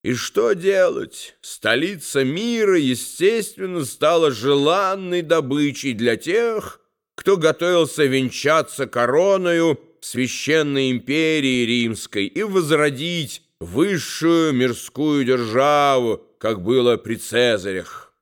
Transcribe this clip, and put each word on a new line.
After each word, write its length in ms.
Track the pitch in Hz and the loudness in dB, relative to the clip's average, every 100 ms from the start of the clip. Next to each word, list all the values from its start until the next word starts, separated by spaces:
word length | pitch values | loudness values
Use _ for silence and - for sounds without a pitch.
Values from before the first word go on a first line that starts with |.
И 100 | 95 | -4
что 400 | 120 - - 226 | -6 -4 -2 0
делать? 800 | 185 190 190 185 - - - - _ | 0 0 2 2 0 -10 -14 -20 _
Столица 840 | - - 107 117 175 190 - 139 | -20 -6 0 0 0 -6 -4 -2
мира, 540 | 131 165 233 233 208 180 | -2 -2 -4 0 2 2
естественно, 1080 | 135 120 - - 185 226 202 - 190 175 139 | 2 -2 -6 0 0 0 -4 -8 -8 -6 -6
стала 460 | - 151 170 156 | 0 2 4 2
желанной 880 | 117 127 143 143 185 190 196 185 175 | 2 0 2 4 2 0 -4 -4 -4
добычей 720 | 156 165 135 147 147 131 135 | 0 0 2 0 -2 -2 -6
для 220 | 110 120 113 | 0 0 0
тех, 640 | 151 202 233 220 - - _ _ _ - | -2 -2 0 -4 -8 -18 _ _ _ -4
кто 220 | - 196 | 0 4
готовился 680 | 156 151 170 175 160 - 143 | 2 2 2 2 0 2 2
венчаться 800 | 135 131 - 143 160 143 - 131 | 2 -2 -2 2 2 0 -6 -4
короною 920 | 120 120 143 190 190 180 170 165 147 _ _ | 0 2 4 4 2 2 2 2 0 _ _
в 60 | - | -10
священной 880 | 120 127 - - 156 147 139 131 | -4 -4 -4 0 2 2 0 0
империи 720 | 123 - 151 160 156 135 127 117 | -2 -2 0 2 2 0 0 2
римской 600 | 120 117 104 - 104 98 | 0 0 -4 -6 -4 -4
и 180 | 165 | -4
возродить 1000 | 214 190 151 151 151 127 165 170 139 - _ _ | -2 0 2 2 2 -2 -6 -4 -6 -12 _ _
высшую 920 | 87 101 190 180 - - 160 165 160 | -6 -2 0 0 -4 -4 2 2 2
мирскую 680 | 131 127 117 - - 151 147 | 2 0 -2 -10 -4 0 0
державу, 1000 | 123 131 113 117 139 147 143 131 120 98 - _ | 2 0 2 2 2 4 2 2 0 -4 -8 _
как 220 | 110 107 | -4 -4
было 340 | 90 127 120 113 | 0 2 4 2
при 180 | - 113 | -2 -8
Цезарях. 1000 | - 117 123 107 95 92 85 - - _ | -2 0 2 0 -2 -6 -8 -16 -20 _